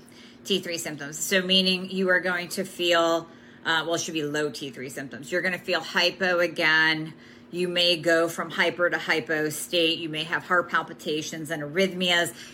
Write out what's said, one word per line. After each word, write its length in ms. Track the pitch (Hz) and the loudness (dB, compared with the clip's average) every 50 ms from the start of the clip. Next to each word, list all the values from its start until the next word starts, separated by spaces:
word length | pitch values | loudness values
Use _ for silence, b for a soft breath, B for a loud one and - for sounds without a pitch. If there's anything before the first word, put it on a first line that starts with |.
| B B B B B B B B - | B B B B B B B B -4
T 140 | - 202 185 | -2 -2 -2
three 200 | 185 175 170 165 | -2 -4 -6 -6
symptoms. 420 | - 165 156 143 143 143 151 - | -6 -8 -8 -8 -10 -10 -8 -8
So 200 | - - 202 190 | -2 0 2 2
meaning 480 | 180 185 190 190 185 185 185 180 185 185 | 2 4 4 4 4 4 0 0 -2 -4
you 200 | 185 185 190 185 | -2 0 2 4
are 120 | 180 180 | 4 4
going 280 | 170 185 180 175 175 175 | 2 0 -2 -2 -4 -6
to 160 | - 202 185 | -6 -6 -6
feel, 640 | 190 - - 175 175 170 170 170 165 165 165 160 B B B B B B B B | -6 -4 -2 0 2 4 4 4 4 2 0 -2 B B B B B B B B
uh, 200 | 151 165 160 151 | 0 0 0 0
well, 100 | 165 - | 0 -2
it 60 | 156 | -2
should 140 | - - 160 | -4 -4 -4
be 100 | 160 147 | -4 -4
low 260 | 147 147 151 151 147 | -2 -2 -2 -2 -2
T 200 | 135 - 151 139 | -4 -6 -10 -10
three 180 | 120 139 127 139 | -10 -10 -12 -10
symptoms. 420 | 135 147 135 127 120 110 - - | -10 -10 -12 -12 -12 -14 -8 -4
You're 120 | 180 175 165 | -2 -2 -2
gonna 160 | 185 180 175 | -2 -4 -4
feel 220 | - 185 175 160 | -4 -2 -2 -2
hypo 600 | 170 - - 190 175 175 170 - 190 180 180 170 | -2 -2 0 2 2 2 2 0 0 0 2 2
again. 760 | 175 170 156 - 165 156 160 156 160 160 156 156 156 160 - B B B B B B B - | 2 0 0 2 4 6 6 6 6 6 4 2 0 -6 -10 B B B B B B B -4
You 140 | 175 180 | -2 -2
may 300 | 175 175 180 175 175 175 | 0 2 4 4 4 4
go 320 | 160 151 170 165 165 170 165 | 4 4 4 4 4 4 2
from 220 | - - 170 147 | 0 -4 -8 -4
hyper 380 | 151 196 180 170 165 175 175 165 | -2 0 0 2 2 2 2 2
to 80 | 156 | 2
hypo 520 | 156 - 180 170 160 156 - 160 151 151 151 | 0 0 0 0 0 0 0 -2 0 0 -2
state. 500 | 147 - - - - 175 165 160 165 - | -2 -6 -6 -2 0 2 2 2 2 0
You 100 | 170 156 | -4 -6
may 140 | 156 156 156 | -6 -6 -4
have 220 | 160 170 147 - | -4 -4 -4 -2
heart 260 | - 185 175 170 - | 0 0 0 2 2
palpitations 800 | 180 165 160 - 165 - - 170 151 156 151 - 165 160 156 147 | 0 -2 -2 -4 -8 -10 -6 -4 -4 -4 -4 -6 -8 -10 -8 -6
and 140 | 165 151 147 | -6 -6 -6
arrhythmias 680 | 143 151 185 196 190 185 180 185 180 175 175 170 - B B B B | -2 0 2 2 2 2 0 0 2 2 2 2 0 B B B B